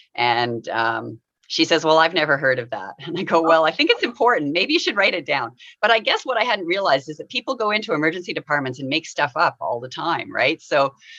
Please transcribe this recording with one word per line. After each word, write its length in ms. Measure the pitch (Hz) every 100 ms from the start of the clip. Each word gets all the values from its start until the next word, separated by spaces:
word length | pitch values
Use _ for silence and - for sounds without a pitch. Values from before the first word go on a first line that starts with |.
| _
And, 520 | - 120 120 120 117 107
um, 520 | 110 113 113 117 117 _ _ -
she 180 | - 156
says, 180 | 160
"Well, 140 | 156 160
I've 160 | 165
never 240 | 175 151 143
heard 200 | 139 127
of 120 | 117
that." 240 | 104 98 -
<laughs> 80 | -
And 120 | 180
I 40 |
go, 180 | - 170
"Well, 240 | 165 160 160
I 40 |
think 180 | - 339
it's 120 | 466
important. 500 | 240 - 247 196 143
Maybe 200 | 170 208
you 40 | 320
should 160 | 349 208
write 180 | 202
it 120 | 185 143
down." 260 | 139 117 - - -
But 80 | 214
I 80 | 226
guess 240 | 226 427
what 140 | 285 233
I 60 |
hadn't 220 | 240 208 170
realized 420 | 190 185 139 143
is 80 | 151
that 100 | 123
people 260 | 247 247 254
go 140 | 214
into 220 | 214 208
emergency 380 | 156 160 180 185
departments 480 | 165 - 147 131 131
and 80 | 131
make 180 | 156 -
stuff 260 | - 143 156
up 200 | 175 -
all 200 | 90 120
the 80 | 127
time, 420 | - 160 143 95
right? 260 | 104 131 160
So, 320 | - 147 135 - -